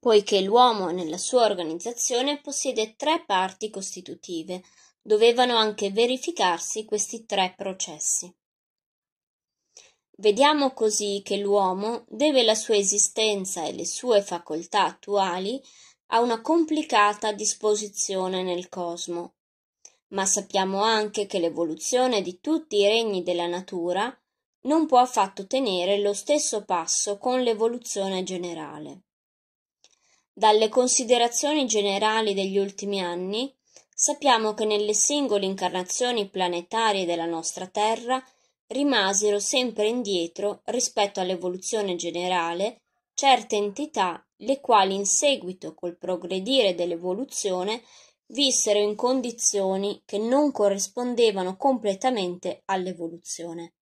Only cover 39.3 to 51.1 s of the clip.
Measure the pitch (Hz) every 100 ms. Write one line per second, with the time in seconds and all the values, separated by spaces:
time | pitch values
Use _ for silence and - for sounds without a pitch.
39.3 | 202 - 269 247 214 214 247 208 185 170
40.3 | - 202 - - 240 - - 202 196 180
41.3 | 185 180 180 - 220 202 175 165 165 180
42.3 | 180 165 170 208 247 _ _ _ - 277
43.3 | 247 233 214 208 196 302 - 185 165 _
44.3 | _ 208 269 - 220 196 196 196 - 294
45.3 | 269 180 185 160 - 175 175 180 180 180
46.3 | 190 196 269 208 175 175 170 180 190 269
47.3 | - 202 180 190 233 _ - _ _ _
48.3 | 220 277 - - 208 208 208 240 262 240
49.3 | 233 - 202 190 190 202 196 - 202 220
50.3 | 269 294 - 202 196 - - 247